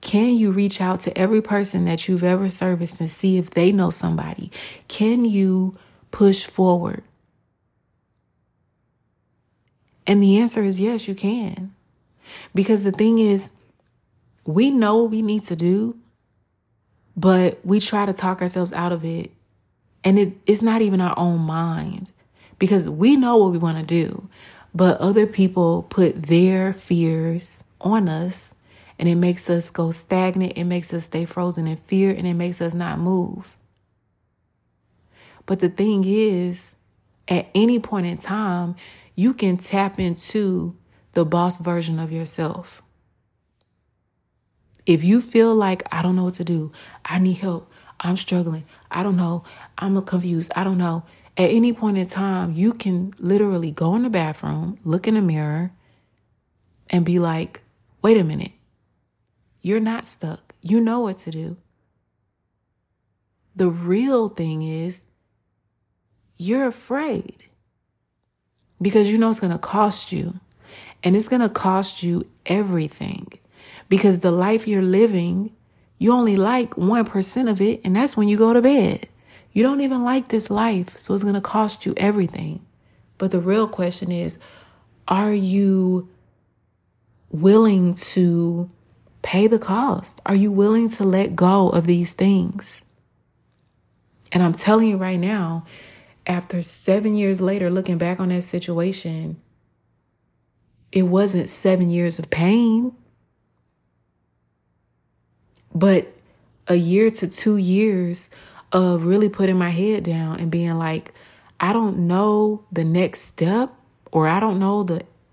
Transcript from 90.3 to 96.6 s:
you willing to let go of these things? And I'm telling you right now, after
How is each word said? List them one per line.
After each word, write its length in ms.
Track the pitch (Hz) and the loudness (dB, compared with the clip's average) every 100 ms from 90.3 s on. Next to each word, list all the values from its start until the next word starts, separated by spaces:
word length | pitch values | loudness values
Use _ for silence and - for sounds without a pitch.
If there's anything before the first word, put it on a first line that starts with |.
you 160 | 196 208 | 2 2
willing 380 | 196 202 220 226 | 2 2 2 0
to 140 | 226 | 0
let 320 | 196 185 196 165 | 0 2 0 2
go 320 | 180 196 185 | 4 4 4
of 180 | - 170 | 2 2
these 260 | 175 175 | 0 0
things? 680 | - 190 196 180 190 - - _ _ _ _ _ _ _ _ _ _ _ _ _ _ - | 0 2 2 0 -6 -12 -16 _ _ _ _ _ _ _ _ _ _ _ _ _ _ -6
And 100 | 180 | 0
I'm 120 | 180 | 0
telling 340 | 170 - 214 220 | 0 2 2 2
you 80 | 196 | 0
right 220 | 185 185 | -2 -2
now, 480 | 185 214 170 165 - - - - _ _ - | -2 -2 -4 -6 -10 -20 -20 -20 _ _ -6
after 360 | 175 175 180 | -6 -4 -8